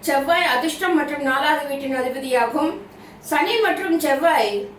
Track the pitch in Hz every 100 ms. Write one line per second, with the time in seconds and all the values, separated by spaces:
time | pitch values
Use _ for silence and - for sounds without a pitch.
0 | - 277 277 339 349 - 320 - 370 330
1 | 294 294 269 269 285 311 285 277 269 262
2 | 254 262 262 247 233 294 320 - - -
3 | - - - 302 349 453 415 381 370 330
4 | 302 269 330 320 214 202 202